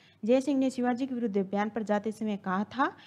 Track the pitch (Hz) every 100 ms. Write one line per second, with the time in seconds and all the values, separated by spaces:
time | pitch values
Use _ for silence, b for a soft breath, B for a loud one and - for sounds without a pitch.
0 | b b 214 262 269 269 269 247 247 240
1 | 269 240 233 196 190 202 214 226 214 208
2 | 220 208 214 202 196 185 208 233 302 B